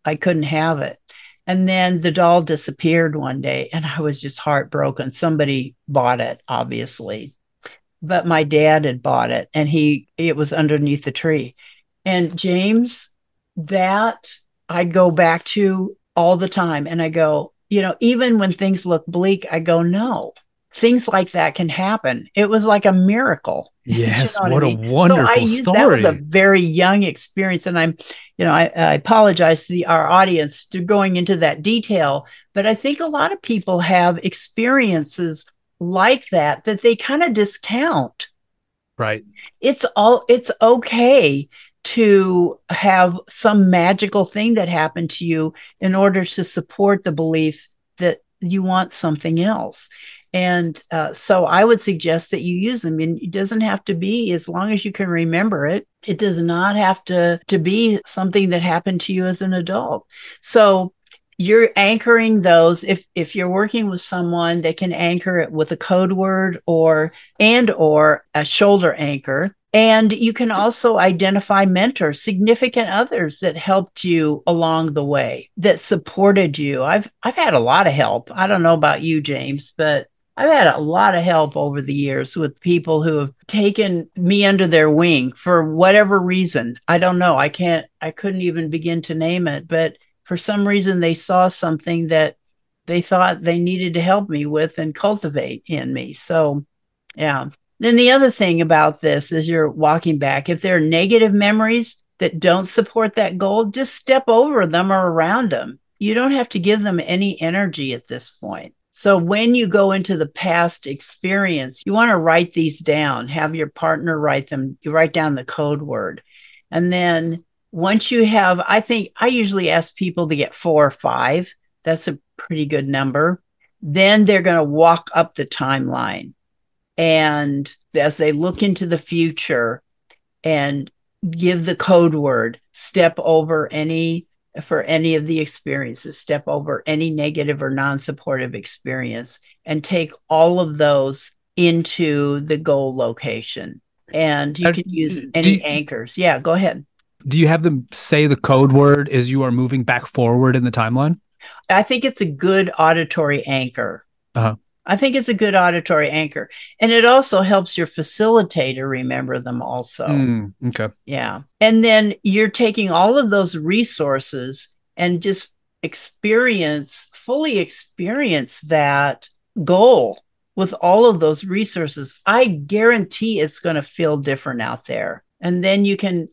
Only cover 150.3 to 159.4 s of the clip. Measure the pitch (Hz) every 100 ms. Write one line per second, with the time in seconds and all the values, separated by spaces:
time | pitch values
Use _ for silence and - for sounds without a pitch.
150.3 | 123 131 131 120 117 113 123 151 170 _
151.3 | _ - - - 190 208 254 269 262 180
152.3 | 139 180 190 185 - 160 165 160 - 151
153.3 | 143 135 135 127 - 104 85 _ _ _
154.3 | 123 110 110 _ _ - 196 269 262 240
155.3 | 202 214 190 180 170 165 160 143 151 156
156.3 | - - - - - 226 233 233 262 269
157.3 | 190 190 196 180 - 160 - 151 - 220
158.3 | 226 196 170 131 131 135 127 127 131 131
159.3 | 127